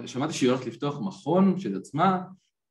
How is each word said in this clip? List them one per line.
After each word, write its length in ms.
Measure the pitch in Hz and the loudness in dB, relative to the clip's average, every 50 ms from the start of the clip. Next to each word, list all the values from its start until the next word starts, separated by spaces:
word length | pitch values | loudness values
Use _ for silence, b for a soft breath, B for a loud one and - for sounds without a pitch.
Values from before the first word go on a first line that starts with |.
| - | -4
שמעתי 280 | - - 127 139 156 - | -6 -6 -4 -4 -4 -2
שהיא 160 | - 135 123 | 2 2 2
הולכת 160 | 123 - 123 | 2 2 -2
לפתוח 360 | 120 110 - 147 143 147 - | -6 -8 -6 -6 -6 -4 -4
מכון 580 | 104 95 - - - 143 165 185 196 190 175 - | -6 -8 -8 -8 -4 0 2 4 4 4 4 2
של 180 | - - 190 185 | -2 -4 -6 -6
עצמה, 440 | - - - 147 170 190 185 180 185 - - - _ _ _ _ _ _ | -8 -6 -2 0 2 2 2 0 -2 -8 -16 -20 _ _ _ _ _ _